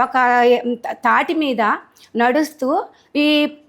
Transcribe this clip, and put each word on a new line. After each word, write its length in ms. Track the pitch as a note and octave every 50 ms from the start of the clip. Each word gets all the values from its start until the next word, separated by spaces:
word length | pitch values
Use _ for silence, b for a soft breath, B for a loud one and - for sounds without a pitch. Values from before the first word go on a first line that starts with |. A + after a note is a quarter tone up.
| A#3+
ఒక 440 | A#3+ - B3+ B3+ B3 B3 B3 A#3+ B3 A#3+ A#3+ - A#3+ B3 A#3 - - -
తాటి 420 | - - A#3 A3+ B3 D4+ - D#4+
మీద 260 | D#4+ D4+ C#4 B3 G#3 G#3+ G#3 C#4+ - - _ b b b b b
నడుస్తూ 680 | A3 A#3 B3 B3+ D4+ D#4 D4+ - - C4 B3+ D#4 G4 A#4+ - b b b b b
ఈ, 400 | C#4+ D4 D4+ D4+ D4 D4 D4 D4 - _